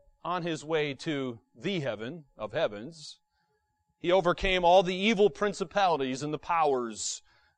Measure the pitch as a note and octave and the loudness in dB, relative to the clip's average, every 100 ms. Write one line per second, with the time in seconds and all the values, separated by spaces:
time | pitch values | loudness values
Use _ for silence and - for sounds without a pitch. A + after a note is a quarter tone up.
0 | _ _ E3 F3 E3+ D#3 C#3+ D#3+ D3 C3 | _ _ -6 -4 -4 -6 -2 -2 0 -4
1 | E3 C#3+ C3 A#2 _ A#2+ D3+ F#3 C3+ G#2 | -4 -4 -4 -8 _ -8 -4 -2 -4 -6
2 | A#2 E3+ C#3+ - G#2+ B2+ C#3+ G#2 B2+ E3 | -8 -12 -16 -12 -6 -2 -2 -4 -12 -14
3 | D3 - _ _ _ _ _ _ _ _ | -18 -20 _ _ _ _ _ _ _ _
4 | E3+ F#3 F3 E3 F#3+ F#3 F3 F#3 F#3 F#3 | 2 4 4 2 0 2 6 6 6 2
5 | G#3 G3+ G#3 - G#3 - F#3+ G3+ F#3 D3+ | 2 4 2 2 -2 -2 -4 0 2 2
6 | C3 C3 D3 D3+ - E3 D3+ C3 A#2 G#2 | -2 -4 -6 -6 -2 0 2 2 -2 -6
7 | - - - _ _ | -8 -8 -14 _ _